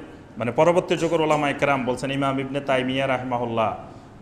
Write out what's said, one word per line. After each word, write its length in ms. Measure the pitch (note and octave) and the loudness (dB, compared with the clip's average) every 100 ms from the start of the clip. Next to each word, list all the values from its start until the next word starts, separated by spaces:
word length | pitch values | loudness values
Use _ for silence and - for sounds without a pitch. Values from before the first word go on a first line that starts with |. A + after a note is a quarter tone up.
| - - - - | -12 -18 -16 -6
মানে, 140 | A2+ | -2
পরবর্তী 460 | A#2+ D#3+ F3 F3+ F3 | 2 4 4 2 0
যুগের 240 | E3 E3 | 2 2
ওলামা 280 | D#3 D3+ D3 | 2 2 2
একরাম 360 | C3 C#3+ C3+ A#2+ | 0 0 2 0
বলছেন, 260 | B2 C#3 | -2 -4
ইমাম 280 | C#3 C#3 C3+ | -2 0 0
ইবনে 200 | C3+ C#3 | -2 -4
তাইমিয়া 480 | C#3 C3 B2+ C3 C3+ | 0 0 0 0 0
রাহিমাহুল্লাহ, 680 | B2+ B2+ A#2+ A#2+ A2+ A2+ F#2 - - - - | 0 -2 -4 -2 0 0 -2 -10 -18 -20 -10